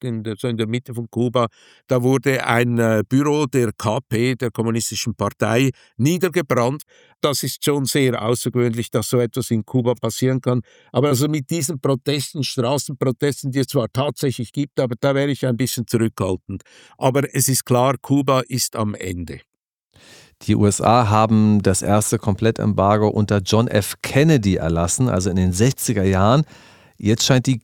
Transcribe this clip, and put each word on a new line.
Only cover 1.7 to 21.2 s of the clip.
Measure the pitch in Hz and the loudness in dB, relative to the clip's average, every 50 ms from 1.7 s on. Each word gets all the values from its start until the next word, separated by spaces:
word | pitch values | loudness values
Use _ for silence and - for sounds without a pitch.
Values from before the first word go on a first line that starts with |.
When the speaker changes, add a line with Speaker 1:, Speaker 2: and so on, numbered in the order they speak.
| - _ _ | -20 _ _
Speaker 1:
da | _ 131 123 120 | _ -2 0 2
wurde | 127 135 135 - 143 131 127 - | 2 2 2 2 0 0 0 0
ein, | 127 117 117 123 120 120 117 | 0 2 2 2 2 2 2
äh, | 117 113 110 107 107 - | 2 2 2 0 0 0
Büro | 127 135 147 151 147 151 151 | 0 0 0 2 0 0 -2
der | 139 - 135 120 110 - - | 0 0 0 0 0 -2 -4
K | - 117 107 135 | -4 -2 -2 -2
P, | 135 _ - 110 120 131 127 | -4 _ -2 0 0 0 -2
der | 113 127 117 | -2 -4 -6
Kommunistischen | - - 110 113 113 117 113 - 110 - - 120 101 | -4 -2 -2 -2 -2 -2 -4 -4 -6 -6 -6 -6 -4
Partei, | - 101 101 - - 110 107 110 123 135 135 127 - _ _ _ - | -4 -4 -4 -2 -2 -2 0 2 2 0 0 -2 -4 _ _ _ -2
niedergebrannt. | 117 147 175 175 170 180 143 180 165 - 156 131 117 123 139 151 - _ _ _ _ _ _ _ | 0 0 2 2 0 0 0 -2 -2 0 0 0 0 0 -2 -6 -10 _ _ _ _ _ _ _
Das | - 151 139 - - | -2 -2 0 0 -4
ist | 139 - - - | -6 -6 -2 -2
schon | 156 143 147 135 | 0 0 0 0
sehr | 117 - 151 135 127 120 113 | 0 0 2 2 2 2 0
außergewöhnlich, | 101 113 123 - - 123 104 120 120 123 113 120 110 - | 0 -2 -2 -2 -2 -2 0 0 0 0 0 -2 -6 -4
dass | - 123 104 - | -4 -4 -2 0
so | - 123 | 0 0
etwas | 120 113 - - 120 - 120 | 0 0 -2 -6 -4 -2 -2
in | 110 104 | -2 -2
Kuba | - - 127 120 120 123 | -2 -2 0 0 0 -2
passieren | - - 117 - - 127 131 131 131 | -2 -4 -6 -4 -2 -2 0 0 0
kann. | - 131 127 123 - - _ _ _ _ | -2 -2 -2 -2 -4 -6 _ _ _ _
Aber | - 117 135 147 | -2 0 0 2
also | 143 117 143 151 | 2 2 0 0
mit | 151 151 135 - | 0 -4 -4 -4
diesen | - 135 139 160 175 131 | -4 -4 -2 -4 -6 -4
Protesten, | - 139 135 120 - - 139 147 131 - - 151 127 | -2 -2 -2 -2 -2 -4 -4 -4 -4 -6 -6 -6 -6
Straßenprotesten, | - - - 113 120 143 139 - - 143 - - 135 120 - - 143 135 - - 139 123 | -6 -4 -4 -2 -2 -2 -4 -4 -8 -6 -4 -2 -4 -2 -2 -2 -2 -2 -4 -6 -4 -2
die | 143 | -2
es | 127 - | -2 0
zwar | - 143 113 110 - | 0 -2 -2 -2 -2
tatsächlich | 135 135 147 131 - - 139 123 - 120 - - | -2 -2 -2 -2 -2 -4 -4 -2 -4 -8 -8 -4
gibt, | 135 143 135 - - | -6 -6 -4 -2 -2
aber | 139 117 123 - | -2 -2 -4 -2
da | - 139 139 | -2 0 0
wäre | 135 139 143 | 2 0 0
ich | 135 - - | -2 -2 -2
ein | 127 120 | -2 -2
bisschen | 110 131 - - - 113 | -2 -2 -4 -4 -6 -6
zurückhaltend. | - - 113 113 113 - - 104 92 92 90 - - 98 92 - _ - - - - - _ | -2 0 0 0 0 0 -2 -2 -2 -2 -4 -6 -10 -12 -12 -12 _ -20 -20 -20 -20 -12 _
Aber | 135 135 123 139 135 - - | 0 0 2 2 -2 0 -2
es | 139 131 | -2 0
ist | - 131 - - | 0 0 -2 0
klar, | - 127 120 123 135 135 117 - | 0 2 2 2 2 0 -2 -2
Kuba | - 135 143 143 135 135 131 | 0 0 2 2 2 0 0
ist | - - 131 123 - - - | -2 -4 -4 -6 -6 -4 -4
am | 117 110 107 101 | -4 -4 -4 -4
Ende. | - - 92 92 87 85 78 - - - _ _ _ _ _ _ _ _ _ _ _ - - - - - _ _ _ - | -6 -6 -8 -6 -6 -8 -10 -12 -14 -16 _ _ _ _ _ _ _ _ _ _ _ -20 -20 -20 -20 -20 _ _ _ -2
Speaker 2:
Die | - 107 | 0 2
U | 113 107 | 4 4
S | 104 98 - - | 2 2 2 2
A | - 110 123 120 104 | 4 4 4 4 4
haben | 104 107 | 4 4